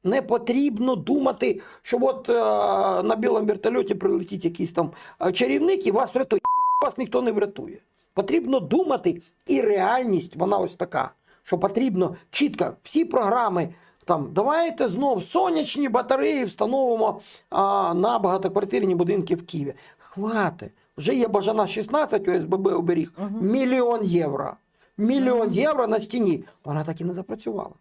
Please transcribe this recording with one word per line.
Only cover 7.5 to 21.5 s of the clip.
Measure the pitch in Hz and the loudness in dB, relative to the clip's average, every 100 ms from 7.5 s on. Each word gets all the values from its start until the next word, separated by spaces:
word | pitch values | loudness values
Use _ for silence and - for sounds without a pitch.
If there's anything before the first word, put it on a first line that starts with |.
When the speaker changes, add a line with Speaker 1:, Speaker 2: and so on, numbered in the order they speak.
| - - - _ _ _ | -6 -14 -16 _ _ _
Speaker 1:
Потрібно | - 196 320 247 269 | -4 0 0 2 -2
думати, | 156 302 349 269 175 170 _ _ - | 2 0 2 0 0 -4 _ _ -2
і | 269 | 2
реальність, | 214 202 185 254 247 180 170 151 | 2 2 2 2 2 0 -2 -2
вона | 185 202 | 0 0
ось | 185 - | -2 -4
така, | 180 143 127 _ _ _ | -4 -2 -4 _ _ _
що | - 175 | -4 0
потрібно | 196 214 262 180 175 - _ | 2 2 0 0 -2 -2 _
чітко | - 285 - 185 - | -2 -2 0 -4 -4
всі | - 302 339 | -4 -2 0
програми, | 254 202 240 226 175 170 - _ _ - | 0 2 2 2 0 -4 -8 _ _ -2
там, | 165 135 | -2 0
давайте | 151 240 320 339 - 254 | 0 2 2 0 0 -2
знов | 175 277 220 | 0 0 0
сонячні | - 349 381 320 294 - 277 | 0 0 2 0 -2 -2 0
батареї | 233 247 262 294 294 220 | 0 2 2 2 0 -4
встановимо, | - 208 269 262 226 220 - - - _ | -2 -2 2 2 2 0 -2 -14 -20 _
а, | - 196 196 185 | 0 2 2 0
на | 170 208 233 | 2 2 2
багатоквартирні | 196 185 190 190 202 240 190 175 | 0 0 0 -2 0 0 2 2
будинки | 175 202 170 175 | 2 0 0 -4
в | - | -4
Києві. | 160 139 - - _ | -6 -6 -8 -20 _
Хватить. | - 190 214 220 180 - 101 _ _ - | -18 -8 -4 -2 -2 -4 -16 _ _ -4
Вже | 151 262 | -2 0
є | 226 | 2
Бажана | 202 190 | 2 2